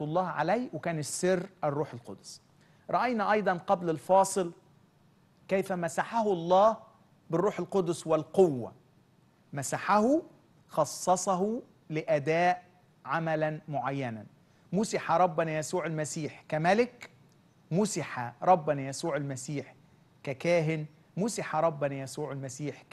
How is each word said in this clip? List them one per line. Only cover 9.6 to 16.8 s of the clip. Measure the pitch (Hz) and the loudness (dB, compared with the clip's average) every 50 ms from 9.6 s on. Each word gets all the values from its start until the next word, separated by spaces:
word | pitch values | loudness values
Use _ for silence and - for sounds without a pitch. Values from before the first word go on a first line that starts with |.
| 131 - 151 131 - - 196 208 214 247 285 330 - - - _ _ _ _ _ _ _ | -6 -4 -4 -2 0 2 4 4 6 4 4 2 0 -4 -12 _ _ _ _ _ _ _
خصصه | - - 151 - - - - - 180 185 - 202 190 175 190 214 226 254 - - _ _ _ - | -2 0 0 0 -2 -2 0 0 0 2 2 0 0 0 0 -2 -2 -4 -8 -12 _ _ _ -6
لأداء | 156 156 160 - 160 147 135 151 160 165 175 180 180 - - - _ _ _ _ _ _ - | -6 -4 0 0 0 0 2 2 2 4 4 2 2 0 -4 -16 _ _ _ _ _ _ -8
عملًا | 131 139 165 165 160 160 156 156 156 156 151 - | -4 -4 -2 0 0 0 0 0 -2 -2 -4 -8
معينًا. | - 147 131 120 135 139 139 131 120 113 107 101 - - _ _ _ _ _ _ _ 165 | -6 -6 -4 -4 -4 -4 -4 -4 -6 -6 -8 -12 -16 -20 _ _ _ _ _ _ _ -2
مسح | 190 226 - 220 170 - - | -2 0 0 -2 -4 0 2
ربنا | 160 170 185 180 160 160 165 160 156 | 4 4 4 4 2 0 -2 0 -2
يسوع | 156 151 - - 180 151 | -4 -4 -4 -4 -4 -2
المسيح | 165 160 156 151 - - 165 151 131 - - - - | -2 -4 -4 -4 -4 -6 -6 -8 -8 -8 -12 -8 -6
كملك، | 156 156 160 175 196 220 | -4 0 2 4 4 4